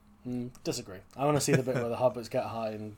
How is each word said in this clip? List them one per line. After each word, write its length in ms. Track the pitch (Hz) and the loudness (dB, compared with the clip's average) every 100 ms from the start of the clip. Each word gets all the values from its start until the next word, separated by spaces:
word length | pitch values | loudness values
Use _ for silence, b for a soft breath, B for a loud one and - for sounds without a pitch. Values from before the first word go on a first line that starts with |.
| - - 123 | -20 -14 -8
Mm, 240 | 123 123 - | -6 -6 -8
disagree. 360 | 170 127 107 95 - - | -6 -6 -6 -14 -12 0
I 100 | 139 | 4
wanna 140 | 147 | 4
see 120 | 139 | 4
the 100 | 131 | 4
bit 120 | 127 | 4
where 160 | 131 117 | 0 0
the 60 | 117 | 4
hobbits 320 | 127 123 110 | 2 2 -4
get 160 | 110 104 | -2 -2
high 240 | 113 113 | -4 -4
and, 260 | 107 107 | -4 -8